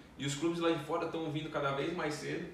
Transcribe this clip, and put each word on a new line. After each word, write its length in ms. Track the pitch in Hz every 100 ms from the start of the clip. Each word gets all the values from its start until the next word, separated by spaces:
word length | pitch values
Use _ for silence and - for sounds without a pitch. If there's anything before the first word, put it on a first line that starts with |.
| - -
E 80 | 139
os 80 |
clubes 260 | - 170 170
lá 100 | 165
de 140 | 151
fora 220 | 147 165 165
tão 240 | 165 156
vindo 160 | 151 156
cada 240 | 151 143
vez 220 | 139 165 175
mais 160 | 151
cedo, 340 | 143 139 160 -